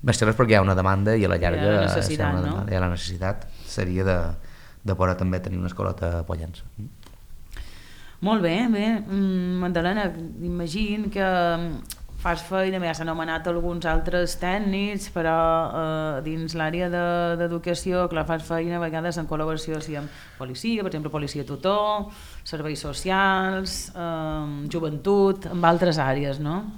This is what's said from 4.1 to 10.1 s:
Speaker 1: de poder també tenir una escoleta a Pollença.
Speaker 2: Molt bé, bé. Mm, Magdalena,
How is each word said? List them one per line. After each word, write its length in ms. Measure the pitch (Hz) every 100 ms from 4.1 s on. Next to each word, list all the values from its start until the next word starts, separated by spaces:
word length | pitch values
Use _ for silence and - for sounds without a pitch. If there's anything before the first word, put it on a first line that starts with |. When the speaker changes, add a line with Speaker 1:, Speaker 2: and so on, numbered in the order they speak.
| 90 82 82 - - - -
Speaker 1:
de 100 | -
poder 220 | 92 92 90
també 220 | 92 92
tenir 180 | 90 90
una 80 | 90
escoleta 520 | - 95 87 87 85
a 40 |
Pollença. 380 | 80 87 82 82 - - 107 - - - - - - - - - - - - -
Speaker 2:
Molt 220 | 185 220
bé, 240 | 170 175 247
bé. 180 | 208 214 226 208
Mm, 540 | 196 196 185 180 180
Magdalena, 460 | 180 170 170 214 196